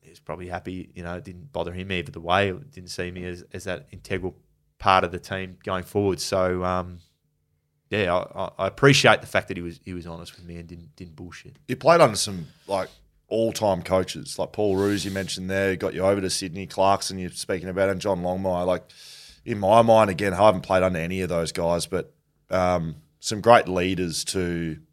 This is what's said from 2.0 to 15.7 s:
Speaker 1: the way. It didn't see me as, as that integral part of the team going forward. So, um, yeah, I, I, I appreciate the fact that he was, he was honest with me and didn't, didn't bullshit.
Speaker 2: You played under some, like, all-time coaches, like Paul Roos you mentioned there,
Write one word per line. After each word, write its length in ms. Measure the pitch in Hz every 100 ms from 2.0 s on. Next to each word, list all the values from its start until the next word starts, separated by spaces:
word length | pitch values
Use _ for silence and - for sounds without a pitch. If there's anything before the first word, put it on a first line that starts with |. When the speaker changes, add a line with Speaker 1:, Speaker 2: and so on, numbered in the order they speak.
| 73
Speaker 1:
the 120 | 78
way. 280 | 82 92 101
It 200 | 90 95
didn't 180 | - 90
see 220 | - 90
me 140 | 90 90
as, 180 | 87 -
as 140 | 98 92
that 220 | 85 -
integral 440 | 95 - 95 92 - _ _ _ _
part 240 | 104 92
of 80 | 90
the 80 | 87
team 380 | - 95 95 90
going 220 | - 92
forward. 380 | 87 104 101 90
So, 420 | - 98 92 90
um, 360 | 90 92 90 87 _ _ _ _ _ _ _ _ _
yeah, 260 | 101 95 87
I, 280 | 90 - 95
I, 40 | -
I 80 | 95
appreciate 520 | - 143 135 123 107
the 80 | -
fact 220 | 98 -
that 80 | 95
he 60 |
was, 180 | 85 85
he 100 | -
was 140 | 87 85
honest 300 | 82 85 -
with 80 | 87
me 100 | 85
and 140 | 85
didn't, 260 | 87 82 _
didn't 220 | 90 78
bullshit. 400 | 90 - - - _
Speaker 2:
You 80 | 127
played 240 | 147 170
under 160 | 151 98
some, 320 | - 95 82 _ -
like, 220 | 98 92 - _ _ _
all-time 540 | 110 113 - 107 92
coaches, 580 | 85 95 92 80 - -
like 140 | 90
Paul 240 | - 107 95
Roos 260 | 101 101
you 80 | 92
mentioned 380 | 98 95 - 92
there, 260 | 95 98